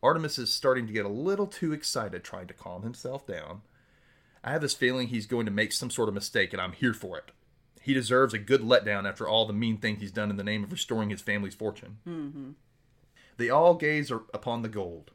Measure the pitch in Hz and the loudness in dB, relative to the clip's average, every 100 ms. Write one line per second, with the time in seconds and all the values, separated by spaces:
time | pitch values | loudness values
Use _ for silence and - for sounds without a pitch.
0 | 127 160 156 - 120 - 135 127 113 107 | 4 4 0 -4 -4 0 2 2 0 -2
1 | 101 107 165 196 196 - 165 151 - 120 | -2 -2 -2 0 -2 -2 -2 -2 -2 -4
2 | 107 90 - 90 90 - - 90 110 120 | -4 -8 -10 -12 -12 -14 -12 -10 -10 -8
3 | 127 135 - 82 76 92 - _ _ _ | -10 -10 -8 -10 -10 -14 -18 _ _ _
4 | _ _ _ _ - 151 147 - 127 127 | _ _ _ _ -4 -2 -2 0 0 2
5 | 123 120 104 123 110 101 110 - 127 - | -2 -4 -2 -2 0 0 0 0 -4 0
6 | 110 101 - 117 95 95 92 90 127 107 | 0 0 -4 0 0 0 -6 0 0 0
7 | 95 82 - - _ _ _ _ - 135 | -8 -10 -14 -20 _ _ _ _ 0 0
8 | 113 127 131 110 104 131 113 123 104 101 | 4 6 6 2 4 4 8 6 6 -2
9 | 98 95 104 110 110 104 113 110 110 104 | -2 -4 0 2 2 2 0 0 0 -2
10 | 101 98 104 101 101 107 101 95 - 113 | -4 -2 -2 -2 -2 -2 -4 -6 -2 -2
11 | 104 98 - 104 98 - 110 104 104 107 | -2 -4 -2 -2 -2 -4 -6 -6 -16 -16
12 | - 170 143 143 135 147 _ _ _ _ | -10 -8 -8 -10 -14 -16 _ _ _ _
13 | _ _ - - 117 139 170 170 151 151 | _ _ -20 -4 2 6 8 6 4 2
14 | 143 117 - - - 120 113 107 92 82 | 0 -4 -4 -8 -4 -4 -4 -6 -6 -8
15 | 73 | -16